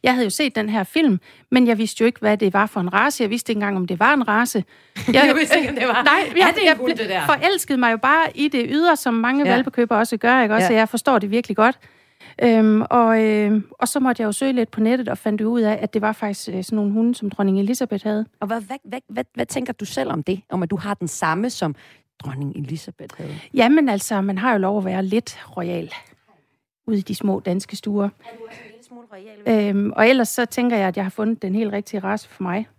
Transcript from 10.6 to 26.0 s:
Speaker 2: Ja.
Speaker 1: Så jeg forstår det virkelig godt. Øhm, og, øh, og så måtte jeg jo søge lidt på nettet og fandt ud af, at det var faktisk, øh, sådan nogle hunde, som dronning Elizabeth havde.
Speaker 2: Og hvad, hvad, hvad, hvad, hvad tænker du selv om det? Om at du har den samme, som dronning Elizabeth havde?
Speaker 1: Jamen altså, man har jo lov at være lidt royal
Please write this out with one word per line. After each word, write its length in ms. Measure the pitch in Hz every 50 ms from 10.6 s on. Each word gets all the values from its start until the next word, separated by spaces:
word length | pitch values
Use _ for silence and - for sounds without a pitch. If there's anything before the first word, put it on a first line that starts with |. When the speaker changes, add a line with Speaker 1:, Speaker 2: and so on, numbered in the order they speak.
| 185
Speaker 2:
Ja. 40 | 180
Speaker 1:
Så 60 | 202
jeg 140 | 220 220 214
forstår 300 | - 233 - 285 262 214
det 120 | 196 202
virkelig 260 | 202 233 240 - 202
godt. 220 | - 220 240 262 _ _ - _ _ _ _ _ _ - - - -
Øhm, 400 | - 240 226 220 220 220 214 214 220 -
og, 320 | - 247 233 226 226 220
øh, 400 | 220 214 214 208 208 208 220 214 196 -
og 180 | - _ 254 247
så 120 | - 285
måtte 200 | 262 254 240 -
jeg 60 | 226
jo 60 | 214
søge 200 | 208 - 269 269
lidt 180 | 262 247 226 -
på 100 | - -
nettet 280 | 214 220 247 254 247 -
og 100 | - -
fandt 220 | - 220 214 214
ud 200 | 220 220 240 240
af, 180 | 220 214 214 208
at 120 | - 214 -
det 80 | 220
var 100 | 202 214
faktisk, 360 | 220 - 226 208 202 - - -
øh, 160 | 185 185 185
sådan 120 | - 226
nogle 160 | 214 208 202
hunde, 220 | 202 220 226 240 240
som 160 | - 220 202
dronning 300 | - - 202 196 190 196
Elizabeth 440 | 202 196 254 - 254 220 208 196 -
havde. 220 | 214 214 214 220 _ _ _
Speaker 2:
Og 60 | 214
hvad, 140 | 196 226 226
hvad, 160 | 208 190 254 277 _
hvad, 160 | 202 208 262 _ _
hvad, 160 | 220 247 254 _ _
hvad 120 | 240 247
tænker 260 | - - 277 247 247
du 120 | 240 - 208
selv 260 | - - 262 269 -
om 100 | - 165
det? 180 | 147 - 190 190 - _
Om 120 | - 185
at 80 | 180 160
du 60 | 202
har 180 | 175 165 202 202
den 140 | _ 175 160
samme, 420 | - - - 160 160 185 214 247
som 240 | 240 - 190 156 139 _ - - - _ _ _ _ _ -
dronning 320 | 139 135 131 143 139 -
Elizabeth 580 | - 143 127 165 156 - - - _ - - - -
havde? 160 | 160 - 147 156 - - -
Speaker 1:
Jamen 340 | 262 233 240 294 320 302 254
altså, 320 | 208 196 - - 226 196
man 180 | 196 202 196 185
har 140 | 208 262
jo 60 | 233 202
lov 200 | 190 190 202 214
at 60 | 185
være 180 | 185 185 190
lidt 360 | 190 190 202 233 - - - - - - -
royal 360 | 180 175 175 175 170 165 170 - -